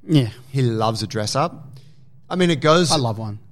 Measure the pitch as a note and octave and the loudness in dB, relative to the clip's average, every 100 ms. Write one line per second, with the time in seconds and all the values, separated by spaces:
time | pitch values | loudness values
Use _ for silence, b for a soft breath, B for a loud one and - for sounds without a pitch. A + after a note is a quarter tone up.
0 | - D#3+ A#2 - - C3+ B2+ A2+ A2 A2 | 2 2 2 -6 -8 -2 0 2 0 -2
1 | G#2+ A2 G#2+ C3 D#3+ - - b b b | -6 -4 -4 -2 -4 -6 -18 b b b
2 | b - - F3+ F3+ D#3 D3+ D#3+ E3+ D3 | b -20 -8 0 2 2 4 4 4 2
3 | B2 A2 A2 G#2 - | 0 -4 -8 -12 -16